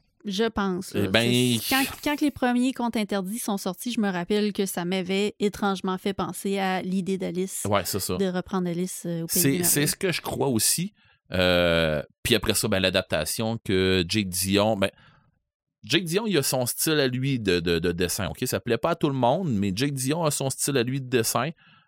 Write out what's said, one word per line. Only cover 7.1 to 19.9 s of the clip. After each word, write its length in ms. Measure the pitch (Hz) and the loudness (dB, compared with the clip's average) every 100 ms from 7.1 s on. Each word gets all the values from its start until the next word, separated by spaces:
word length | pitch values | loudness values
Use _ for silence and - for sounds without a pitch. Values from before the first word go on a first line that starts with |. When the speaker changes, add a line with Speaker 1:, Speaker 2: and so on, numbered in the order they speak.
| 190 | -4
Speaker 1:
d'Alice, 480 | 185 170 190 - - | -4 -4 -4 -4 0
Speaker 2:
Ouais, 160 | 196 180 | 0 0
c'est 140 | - | -2
ça. 180 | - 92 | -2 0
Speaker 1:
de 80 | 190 | 0
reprendre 420 | 180 - 190 180 | -2 -4 -2 -2
Alice, 360 | 170 185 - 175 | -2 -4 -6 -6
euh, 160 | 170 | -6
au 40 | 165 | -2
Pays 120 | 180 | 0
Speaker 2:
C'est, 100 | 156 | 2
Speaker 1:
des 120 | 175 | 2
Speaker 2:
c'est 160 | 175 147 | 2 2
Speaker 1:
Merveilles. 80 | 147 | 2
Speaker 2:
ce 80 | - | 0
que 160 | 190 | -2
je 80 | - | -4
crois 280 | - 117 135 | -6 -2 0
aussi. 440 | 113 - - 185 - _ _ _ | 2 2 0 -4 -10 _ _ _
Euh... 680 | 90 90 90 87 82 80 76 - _ | 2 4 6 6 4 4 0 -4 _
puis 120 | - | 0
après 180 | 110 - | 2 2
ça, 160 | 98 113 | 0 0
ben, 120 | 95 | 2
l'adaptation 800 | 95 92 - 80 78 - 113 117 | 2 2 0 -2 -2 -2 -2 -4
que 400 | - 92 95 92 85 | 0 2 4 4 2
Jake 220 | 107 95 | 0 0
Dion, 480 | 87 95 98 104 107 | -2 2 4 4 2
ben... 140 | 98 - - _ _ _ _ _ _ _ | -2 -4 -20 _ _ _ _ _ _ _
Jake 200 | 104 156 | -2 0
Dion, 220 | 175 175 226 | 0 -2 0
il 100 | 165 | 0
a 60 | |
son 240 | 135 131 120 | 2 0 -2
style 340 | - 160 151 | -2 0 2
à 80 | 135 | 2
lui 320 | 127 135 131 | 0 0 0
de, 180 | 98 87 | 2 2
de, 180 | 85 85 | 2 2
de 120 | 87 | 0
dessin, 360 | 87 87 - 87 | 0 0 0 -4
ok ? 140 | 80 | -4
Ça 160 | 127 101 | -4 -2
plaît 160 | - 113 | -2 0
pas 140 | 165 | 0
à 40 | 170 | 0
tout 120 | 156 | 0
le 60 | |
monde, 360 | 135 120 156 180 | 2 2 2 0
mais 220 | 104 101 | 0 0
Jake 200 | 95 143 | 0 -2